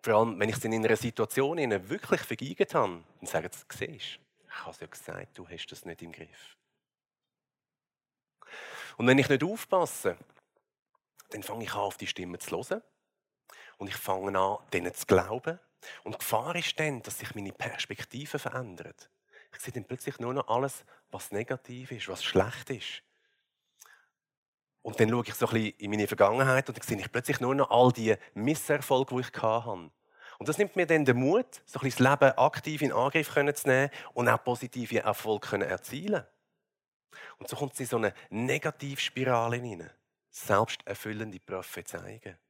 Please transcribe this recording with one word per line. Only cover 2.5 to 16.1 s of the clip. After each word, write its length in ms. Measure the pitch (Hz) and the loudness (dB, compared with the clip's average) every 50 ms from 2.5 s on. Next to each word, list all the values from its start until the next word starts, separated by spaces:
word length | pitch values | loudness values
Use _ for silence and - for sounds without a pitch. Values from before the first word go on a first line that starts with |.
| 180 - 202 - - | -2 -2 -2 0 2
habe, 280 | 165 120 98 87 85 82 _ _ _ | 0 0 0 -2 -8 -14 _ _ _
dann 80 | - | -14
sagen 240 | 92 - 82 80 90 | -4 -4 -4 -4 -4
sie, 140 | - - - _ - | -10 -14 -18 _ -10
„Siehst, 440 | - - - - - - - - - _ _ _ _ _ | -10 -10 -10 -10 -12 -12 -14 -14 -16 _ _ _ _ _
ich 140 | _ - - | _ -14 -14
habe 100 | - - | -14 -14
es 100 | 87 - | -14 -16
ja 60 | - | -16
gesagt, 500 | 80 - - - - 82 92 92 - _ | -16 -16 -16 -14 -12 -12 -12 -12 -14 _
du 120 | - 92 80 | -18 -16 -16
hast 180 | 85 80 - | -12 -14 -12
das 180 | - - - - | -12 -14 -16 -12
nicht 180 | 87 85 - 87 | -14 -12 -12 -14
im 100 | 85 82 | -16 -16
Griff.“ 440 | - 80 78 - - - - - _ _ _ _ _ _ _ _ _ _ _ _ _ _ _ _ _ _ _ _ _ _ _ _ _ _ _ _ _ _ _ _ _ _ _ _ _ - - - - - - - - - - - | -18 -20 -20 -20 -20 -20 -20 -20 _ _ _ _ _ _ _ _ _ _ _ _ _ _ _ _ _ _ _ _ _ _ _ _ _ _ _ _ _ _ _ _ _ _ _ _ _ -20 -20 -18 -16 -16 -14 -14 -14 -16 -16 -8
Und 120 | - 113 123 | 2 6 6
wenn 100 | 131 139 | 6 6
ich 100 | 139 - | 6 4
nicht 140 | 143 131 143 | 4 2 2
aufpasse, 720 | 175 214 233 - _ - 185 170 - - - - 101 85 - - _ _ _ _ _ _ _ _ _ _ _ _ _ _ _ _ _ _ _ - _ | -2 -4 -6 -4 _ 2 2 2 2 -2 -2 -2 -2 -4 -4 -12 _ _ _ _ _ _ _ _ _ _ _ _ _ _ _ _ _ _ _ -20 _
dann 120 | - 107 98 | -12 -12 -10
fange 220 | - 104 113 113 | -8 -8 -8 -8
ich 80 | 101 - | -6 -4
an, 60 | 104 | -2
auf 160 | 101 101 - | -2 -2 -4
die 100 | - - | -6 -8
Stimmen 320 | 95 - - 90 90 87 87 | -8 -6 -6 -8 -8 -8 -10
zu 180 | - - - | -8 -6 -6
hören. 260 | 87 117 - 185 220 - _ _ _ _ _ _ _ _ _ _ _ _ _ - - - - - _ | -6 -4 -4 -6 -6 -6 _ _ _ _ _ _ _ _ _ _ _ _ _ -20 -20 -20 -20 -16 _
Und 100 | 101 98 | -10 -10
ich 80 | - | -8
fange 420 | - - - 95 95 95 101 98 95 | -8 -4 -4 -4 -2 -2 -2 2 2
an, 200 | 95 98 104 - - - - | 2 2 2 -2 -6 -4 -4
denen 220 | 92 85 90 - | -2 -2 -2 -6
zu 120 | - - | -6 2
glauben. 520 | - 104 92 87 85 107 127 - - 165 180 _ _ _ _ - - - - - | 4 4 4 4 2 -6 -6 -6 -6 -8 -8 _ _ _ _ -20 -18 -18 -16 -12
Und 100 | - | -12